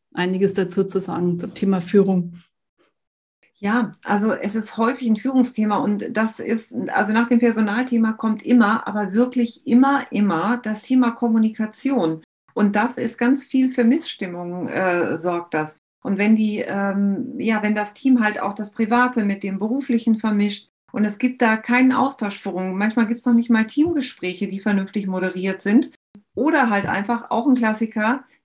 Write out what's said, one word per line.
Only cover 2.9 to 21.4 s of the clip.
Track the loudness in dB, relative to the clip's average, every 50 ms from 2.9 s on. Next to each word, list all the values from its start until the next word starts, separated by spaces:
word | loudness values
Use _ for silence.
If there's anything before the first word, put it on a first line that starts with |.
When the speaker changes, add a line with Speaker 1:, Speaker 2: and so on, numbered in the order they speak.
| _ _ _ _ _ _ _ _ _ _ _ _ _
Speaker 2:
Ja, | _ -2 0 0 0 0 -2 -4 -8 -4
also | -2 0 0 2 0 -2
es | -2 -4 -4 -4
ist | -4 -6 -6 -4 -2
häufig | 0 0 0 0 0 0
ein | 0 0
Führungsthema | 0 0 2 2 2 2 2 -2 0 0 0 0
und | 0 0 -2 -2 -4 -4 -2
das | 0 -2 -2 -2 -6
ist, | -6 -4 -4 -4 -4 -6 -8 -8 -6 -2
also | 0 0 0 2
nach | 2 2 2 2
dem | 2 4
Personalthema | 4 2 2 2 0 0 0 -2 -2 -2 0 0 0 0 -2
kommt | -2 -2 -4 -4 -2 0
immer, | 2 4 4 6 4 2 0 -2 -4
aber | -4 -4 -4 -2 2
wirklich | 2 0 2 2 0 -2 -2 -4 -6 -2 2
immer, | 4 6 6 6 4 2 -2 -2
immer | -2 0 2 2 2 0 0 0 -2 -2
das | -4 -6 -6 -6 -4
Thema | 0 2 4 4 2
Kommunikation. | 2 0 0 2 2 4 2 2 0 -2 -6 -6 -6 -6 -4 -2 0 0 0 0 -2 -4 -8 _ _ _ _ _ -2
Und | 0 0 2 2
das | 2 0 -2 -2 -4
ist | -6 -6 -4 -2
ganz | 0 2 2 0 -2
viel | -2 0 0 0 0
für | 2 2 2
Missstimmung, | 4 2 2 0 -4 -8 -8 -8 -8 -8 -8 -8 -8 -8 -6 -6 -6
äh, | -2 -2 0 0 2 0 0 -2 -2 -2
sorgt | -2 -2 -4 -4 -4 -4 -4
das. | -4 -4 -4 -8 -14 _ _ _ _
Und | -6 -4 -2 0
wenn | 2 4 4
die, | 4 2 0 -2 -4
ähm, | -4 -4 -4 -4 -2 -2 -2 0 0 0 0 -2 -4 -6 -6 -4
ja, | -2 -2 0 0
wenn | 0 -2 -2
das | -2 -4 -6 -6
Team | -4 0 2 4 4 4
halt | 2 0 -2
auch | -4 -6 -6
das | -6 -8 -8 -4
Private | -2 -2 2 2 2 2 2 2 0 0
mit | 0 -2 -2 -4
dem | -6 -4 -4
Beruflichen | -2 -2 -2 -2 -2 0 0 0 2 2 0 2
vermischt | 2 0 0 2 2 0 -2 -4 -12 _ _ _ _ _
und | -4 -2 -2
es | -2 0 0
gibt | -2 -2 0 2